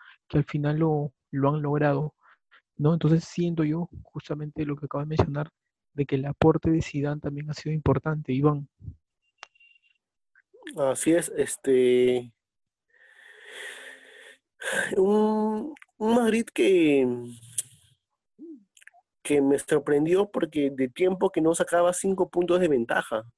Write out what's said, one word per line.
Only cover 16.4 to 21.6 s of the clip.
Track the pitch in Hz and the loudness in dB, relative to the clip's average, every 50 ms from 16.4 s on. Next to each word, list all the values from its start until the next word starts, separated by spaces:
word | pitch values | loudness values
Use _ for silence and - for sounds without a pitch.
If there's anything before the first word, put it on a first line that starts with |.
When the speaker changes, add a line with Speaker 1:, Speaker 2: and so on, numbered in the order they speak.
| 226 - | -2 -4
Speaker 2:
que, | - - - 185 190 175 165 151 143 135 131 123 123 123 120 120 120 117 117 120 - - - - _ _ _ _ _ _ _ _ _ _ _ _ _ - 294 339 311 233 196 _ _ _ - - _ _ _ _ _ _ | -2 2 4 4 6 6 6 4 4 4 4 2 0 -4 -8 -14 -16 -18 -18 -12 -10 -10 -10 -10 _ _ _ _ _ _ _ _ _ _ _ _ _ -20 -20 -18 -20 -20 _ _ _ _ -20 -20 _ _ _ _ _ _
que | - - 147 143 | -4 0 2 2
me | 139 139 143 135 | 4 2 2 0
sorprendió | - - 160 147 - - 147 143 151 160 180 190 202 202 | 0 0 -2 0 0 0 0 0 2 2 2 0 0 0
porque | - - 165 156 - 151 143 139 | -2 -4 -4 -4 -2 -2 -2 -2
de | 139 131 131 123 | -2 -2 -4 -4
tiempo | - - 180 185 190 180 190 190 | -2 0 0 0 0 0 -2 -2
que | - 165 | 0 0
no | 156 160 170 | 0 0 2
sacaba | - | 0